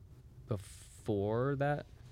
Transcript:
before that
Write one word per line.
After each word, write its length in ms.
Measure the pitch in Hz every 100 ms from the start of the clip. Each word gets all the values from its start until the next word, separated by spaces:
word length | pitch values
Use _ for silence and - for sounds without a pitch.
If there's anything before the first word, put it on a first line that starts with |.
| - - - - -
before 1080 | 104 - - - - - 104 101 113 135 139
that 260 | 143 147 - - -